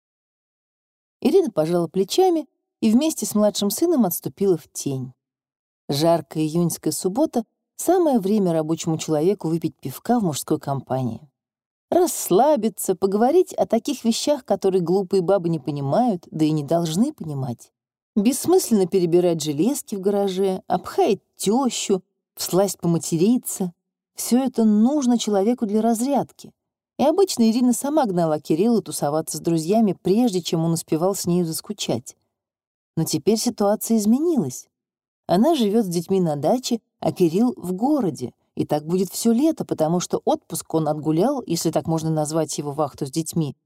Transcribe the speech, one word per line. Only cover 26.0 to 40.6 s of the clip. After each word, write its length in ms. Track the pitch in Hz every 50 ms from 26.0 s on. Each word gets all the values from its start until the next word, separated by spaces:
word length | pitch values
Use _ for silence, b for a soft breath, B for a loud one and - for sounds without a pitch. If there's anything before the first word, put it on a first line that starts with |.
| 240 269 285 240 180 - _ - - - - _ _ _ _ _ _ _ _ -
И 20 | 240
обычно 460 | 285 320 381 403 381 - - 233 226
Ирина 240 | 220 254 247 247 233
сама 320 | - - 285 294 311 269
гнала 340 | 214 185 175 170 160 151 151
Кирилла 420 | - - 165 156 196 233 240 214 180
тусоваться 540 | - 151 - - 147 143 156 160 - - 156
с 40 |
друзьями, 560 | 151 175 165 165 156 160 202 226 226 202 165 -
прежде 400 | - 175 190 220 254 247 180 185
чем 240 | 170 - - 165 165
он 100 | 165 165
успевал 420 | 156 - - - 156 170 190 202
с 100 | 190 -
нею 220 | 175 175 180 180 160
заскучать. 680 | 160 - - - 208 - - - 147 - - - - _ _ _ _ _ _ _ _ _ _ _ _ _ _ _ _
Но 100 | - 160
теперь 320 | 160 - 151 - - 220 220
ситуация 600 | - 240 - - 208 196 208 214 - - 226 226
изменилась. 680 | 202 208 226 269 311 359 339 254 165 131 - - - _ _ _ _ _ _ _ _ _ _ _ _
Она 300 | - 170 180 226 311 339
живет 300 | 277 233 202 190 233 226
с 20 | 185
детьми 340 | 170 180 170 - 190 190
на 140 | 180 165 147
даче, 440 | 147 135 160 214 254 254 - 247 220 - _ _ _
а 120 | - -
Кирилл — 440 | 156 - 185 165 151 190 233 254 - -
в 160 | - 175 185
городе. 600 | 185 220 269 302 285 233 175 131 - 127 - - _ _ _ _
И 120 | - 156
так 200 | - 147 151 151
будет 240 | 156 175 185 196 180
все 220 | - - - 233
лето, 340 | 233 226 294 320 302 - -
потому 340 | - - - 156 156 170 180
что 220 | 165 - - - -
отпуск 460 | - 302 - - - - -